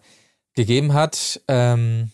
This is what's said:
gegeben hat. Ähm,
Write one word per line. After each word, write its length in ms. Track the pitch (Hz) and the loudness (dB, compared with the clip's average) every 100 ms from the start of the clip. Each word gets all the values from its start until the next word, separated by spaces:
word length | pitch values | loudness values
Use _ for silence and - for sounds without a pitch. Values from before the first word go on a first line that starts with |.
| _ _ _ _ _ | _ _ _ _ _
gegeben 400 | - 107 123 147 | -4 0 2 2
hat. 480 | 143 156 - - - - | 2 0 -2 -8 -8 -2
Ähm, 640 | 127 123 117 117 113 113 | 0 2 2 0 -2 -6